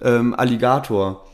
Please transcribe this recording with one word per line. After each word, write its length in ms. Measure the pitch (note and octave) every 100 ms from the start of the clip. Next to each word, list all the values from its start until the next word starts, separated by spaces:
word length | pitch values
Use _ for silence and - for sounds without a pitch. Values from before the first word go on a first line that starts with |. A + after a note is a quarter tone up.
ähm, 340 | B2+ A#2+ A#2+
Alligator. 880 | - B2 A#2 B2 C#3 - G#2 F#2+ F#2+ -